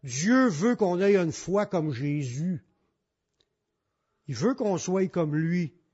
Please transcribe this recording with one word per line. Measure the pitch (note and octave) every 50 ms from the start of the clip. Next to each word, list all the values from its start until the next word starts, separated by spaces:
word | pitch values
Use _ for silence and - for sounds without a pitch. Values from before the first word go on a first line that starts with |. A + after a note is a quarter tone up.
| -
Dieu | C3+ A#2+ C3+ D#3+ G#3 B3 C4 C4
veut | B3 F3 C#3+ F3+ A#3+ B3
qu'on | - G#3+ F3+ F3+ F3
ait | G3 G3+ G#3
une | F#3+ F3 D#3+
foi | C#3 - - - F#3 G3+ G#3
comme | G3+ F#3+ F3 D#3 D#3 C3+
Jésus. | A2+ C#3 D3 D3 D3 C#3+ B2+ A#2 C3+ D#3+ F#3 F#3 C3+ _ _ _ _ _ _ _ _ _ _ _ _ _ _ _ _ _ _ _ _ _ _ _ _ _ _ _ _ _ _ _ _ _
Il | - C3+
veut | G#2+ D3 A#3 C4
qu'on | - B3+ G#3 F#3
soit | D#3 - - F3+ F#3+ F#3+
comme | F#3+ - F#3 E3 D3+ D3
lui. | D#3 D#3+ E3 F3 F3+ F3 D3 _ _ _ _